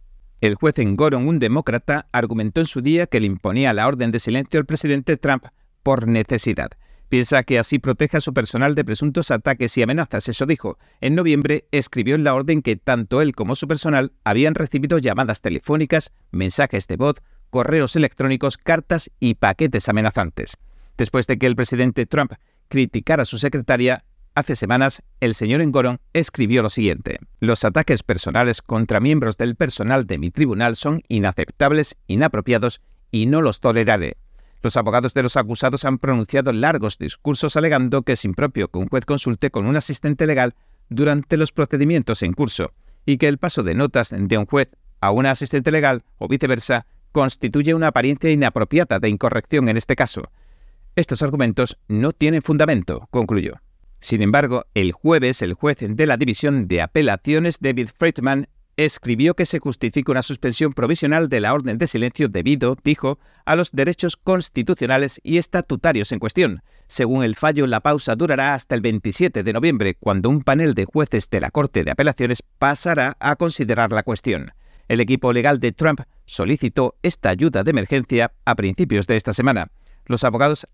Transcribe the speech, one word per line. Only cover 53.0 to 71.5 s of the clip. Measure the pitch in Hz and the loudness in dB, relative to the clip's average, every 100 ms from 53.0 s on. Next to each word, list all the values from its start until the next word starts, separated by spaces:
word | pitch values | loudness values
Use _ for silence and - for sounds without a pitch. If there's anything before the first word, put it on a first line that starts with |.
| - | -4
concluyó. | 123 104 104 73 - - _ - - | -2 0 0 -2 -8 -20 _ -20 -16
Sin | - 113 | -4 0
embargo, | 101 143 139 123 - | 4 4 2 -2 -2
el | 104 92 | 0 0
jueves, | - 151 160 127 123 | 0 2 2 2 -2
el | 90 | -4
juez | 85 147 139 | -2 -2 -2
de | 107 110 156 | -4 0 0
la | 117 | 2
División | 127 104 151 135 90 | 0 0 0 0 0
de | 87 | 0
Apelaciones, | 80 156 135 98 143 156 170 - | 0 0 0 0 0 0 0 -2
David | 139 123 113 - | -2 -2 -6 -2
Friedman, | 165 - 131 139 - _ _ - | -2 0 0 0 -4 _ _ -2
escribió | 151 - 120 117 160 | -2 -2 -4 2 2
que | 175 175 | 2 -2
se | 160 | -4
justifica | 143 - 117 143 135 | -6 -4 -2 -2 0
una | 127 | -2
suspensión | 123 139 131 - 156 | -4 -6 -4 0 -2
provisional | 135 123 165 147 160 151 | 0 -2 0 0 0 0
de | 123 | 0
la | 104 | 0
orden | 143 127 113 | 0 -2 -4
de | 165 | -2
silencio | 113 120 - 135 | -2 -4 -2 -2
debido, | 95 110 139 123 135 | 0 0 2 0 0
dijo, | 147 151 135 147 _ _ - | 0 0 -2 -6 _ _ -2
a | 165 | 0
los | 175 | 0
derechos | 135 147 170 175 - | 0 -2 0 -4 -4
constitucionales | - 185 - 131 117 180 123 135 139 - | -2 -2 -2 -4 -2 -2 0 0 0 -6
y | - 165 | -2 -2
estatutarios | 170 180 - 135 170 123 104 | 0 -4 -2 -2 0 0 -2
en | 104 | -4
cuestión. | 107 180 151 85 - _ - | -4 0 0 -2 -14 _ -10
Según | - 117 131 | -2 0 2
el | 117 107 | 0 0
fallo, | 156 147 135 | 0 2 0
la | 110 | 0
pausa | 147 147 - 117 | 0 0 0 0
durará | 165 135 139 131 | 0 0 0 -2
hasta | - 120 | -2 -2
el | |
veintisiete | 113 107 107 - 143 107 | 0 -2 -2 0 0 0
de | 98 | -2
noviembre, | 110 165 120 98 - | 0 2 2 0 0
cuando | 107 95 113 | 0 2 2
un | 147 | 2
panel | 139 143 156 | 2 2 2
de | 95 | 0
jueces | 95 151 147 110 - | 0 0 0 -2 -2
de | 98 | -4
la | 64 | -2